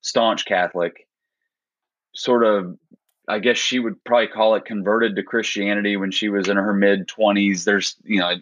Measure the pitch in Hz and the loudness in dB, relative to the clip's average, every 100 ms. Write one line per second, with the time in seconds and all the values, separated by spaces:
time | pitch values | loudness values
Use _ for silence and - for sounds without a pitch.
0 | - 131 113 110 - 95 90 90 87 - | -2 2 2 0 -2 0 0 -2 -4 -4
1 | _ _ _ _ _ _ _ _ _ _ | _ _ _ _ _ _ _ _ _ _
2 | _ - - 123 113 104 90 90 _ _ | _ -8 0 2 4 2 -2 -12 _ _
3 | _ _ - 107 113 117 - 127 117 101 | _ _ -8 -2 0 0 -2 -2 -4 -8
4 | - 120 110 - 110 110 - 107 95 107 | 0 0 0 2 2 2 -2 -6 0 0
5 | 113 98 95 120 110 - 101 104 104 101 | 0 -2 -4 -4 -2 -4 -2 -2 -2 -2
6 | 98 95 107 101 95 101 98 98 101 98 | -2 -4 -2 -2 0 0 0 2 4 2
7 | 90 - 107 101 101 92 87 101 - - | -2 0 2 4 2 0 0 0 -2 -10
8 | - 101 87 90 | -2 0 0 -4